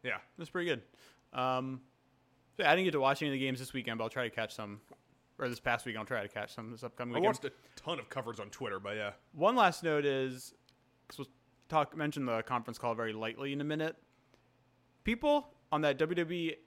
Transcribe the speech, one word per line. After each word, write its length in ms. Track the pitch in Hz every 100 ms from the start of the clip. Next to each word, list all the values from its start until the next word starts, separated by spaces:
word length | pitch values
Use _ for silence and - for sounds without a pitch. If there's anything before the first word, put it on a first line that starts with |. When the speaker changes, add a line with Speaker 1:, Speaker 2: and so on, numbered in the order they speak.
Speaker 1:
Yeah. 140 | 131 98 - -
Speaker 2:
That's 120 | 165
pretty 200 | 180 175
good. 120 | 127 - - - - _ 123
Um, 420 | 127 127 131 131 - _ _ _ _ _ _ -
so 60 |
I 80 | 165
didn't 140 | 170 185
get 60 |
to 80 | 156
watch 220 | 131 139
any 80 | 147
of 40 |
the 60 | 135
games 200 | 135 127
this 140 | 127
weekend, 240 | 131 120 113
but 60 | 113
I'll 40 |
try 140 | 135 117
to 60 | 113
catch 200 | 110 -
some. 240 | 104 104 - - _ _ _ -
Or 120 | 127
this 100 | 120
past 260 | 131 120 123
week, 120 | 110
I'll 80 | 104
try 160 | 123
to 80 | 101
catch 260 | 107 104 -
some 160 | 113
this 100 | 117
upcoming 320 | 120 - 120 123
Speaker 1:
I 40 |
Speaker 2:
weekend. 160 | 202 -
Speaker 1:
watched 20 | -
a 60 | - - -
ton 240 | - 165
of 100 | 113
coverage 300 | 135 117 113
on 100 | 104
Twitter, 300 | - 120 95
but 160 | 101 107
yeah. 160 | 101 - _
Speaker 2:
One 220 | 143 185 247
last 260 | 196 165
note 220 | 165 151 143
is, 480 | 135 131 127 - - _ _ _ _ _
'cause 80 | -
we'll 80 | - _ _ _ _
talk, 280 | 160 143 156
mention 300 | 151 151 127
the 160 | 113
conference 340 | 110 123 113 113
call 160 | 123 113
very 160 | 113
lightly 400 | 107 110 117 139
in 80 | 139
a 60 | 147
minute. 320 | 151 156 160 _ _ _ _ _ _ _ _ _ _
People 500 | - 233 302 294 - - _
on 80 | 151
that 160 | 151 135
W 180 | 156 175
W 360 | 165 175 165
E 40 | 156